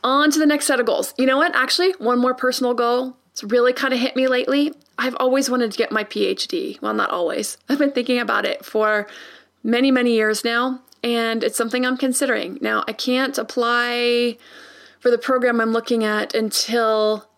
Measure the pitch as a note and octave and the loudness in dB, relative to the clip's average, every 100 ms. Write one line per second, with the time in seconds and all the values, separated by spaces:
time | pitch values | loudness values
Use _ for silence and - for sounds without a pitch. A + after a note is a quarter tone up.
0 | B3 C4+ D4+ D4 D4+ D4 - C4 A3+ - | 2 2 2 4 2 2 0 0 2 0
1 | - - C4 C4+ E4+ - B3+ - F#4 F#4 | -2 0 2 4 2 2 0 2 0 0
2 | A3 B3 B3+ B3+ B3+ B3+ B3+ B3 A#3+ B3 | 0 2 0 0 -2 0 -2 0 0 0
3 | C4 - _ - G#3 A#3+ B3 B3+ C4+ B3 | -4 -10 _ -14 -2 2 2 0 -2 0
4 | B3+ B3+ C4 B3+ - C#4 D4 - _ - | -2 0 0 0 0 0 0 -2 _ -6
5 | B3+ B3 B3+ C4+ C4+ B3 A#3 G#3 A3+ G#3+ | -6 0 2 2 2 0 -2 -2 -2 -2
6 | G#3 G#3 G3+ F#3+ - F3 - - G#3+ G#3+ | -4 -2 -2 -2 -4 -4 -6 -6 -4 -2
7 | - F3 E3+ - G#3 - _ C#4+ C#4+ C#4 | -2 -2 -2 -2 -6 -10 _ 0 0 0
8 | B3 B3 A3+ A#3 - - - A3 G#3+ G#3+ | 0 0 0 0 -2 -4 -4 0 0 0
9 | G#3 - - - _ _ A3+ A#3+ C4+ B3+ | -4 -14 -20 -20 _ _ -2 2 4 4
10 | A#3+ A3+ G#3+ G#3+ A#3 A#3 B3+ C4 _ _ | 2 2 2 0 -2 -2 -2 -4 _ _
11 | A#3+ A#3 A3+ A3+ A3 - A3+ B3 B3+ B3+ | -4 -2 -2 -2 -2 -2 -2 -2 -2 -2
12 | C4+ B3+ C4+ A3 - F#3+ G#3+ A3 - G#3+ | -2 0 -2 -2 -4 -6 -2 -2 -4 -6
13 | - B3+ C4+ C#4 A#3 - A#3 A#3+ A#3+ A#3+ | -2 -2 -2 -4 -6 -4 0 0 0 -2
14 | A#3+ A#3+ A#3+ A3+ - - - - - _ | 0 2 0 -4 -16 -20 -20 -20 -20 _
15 | B3 A#3+ B3 C4 B3 A#3 A3+ A3+ A3+ A#3 | 4 4 4 2 2 2 2 0 0 0
16 | G#3+ G#3+ G#3+ - A3 - - A#3+ A3 A3 | 2 0 -2 -2 -2 -2 -2 0 2 2
17 | G#3+ G#3+ - | 2 0 -6